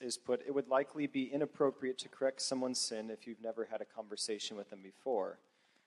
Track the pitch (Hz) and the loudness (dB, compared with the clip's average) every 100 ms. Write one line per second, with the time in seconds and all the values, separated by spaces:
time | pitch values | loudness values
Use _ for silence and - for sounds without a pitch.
0 | 127 - - 123 - 139 131 135 143 156 | -6 -4 0 0 2 0 4 4 4 0
1 | 143 139 127 143 147 - 139 - 131 127 | 0 0 0 2 0 4 2 4 -2 -4
2 | - - 135 - - 131 127 123 - 110 | -8 0 0 2 0 0 0 0 0 -2
3 | 110 110 120 110 113 113 107 110 104 - | -4 -8 -10 -8 -4 -4 -4 -4 -6 -8
4 | 104 104 - 104 - 107 101 98 95 - | -8 -4 -2 -2 -4 -8 -10 -12 -16 -6
5 | 135 113 90 85 _ _ _ _ | 0 2 0 -4 _ _ _ _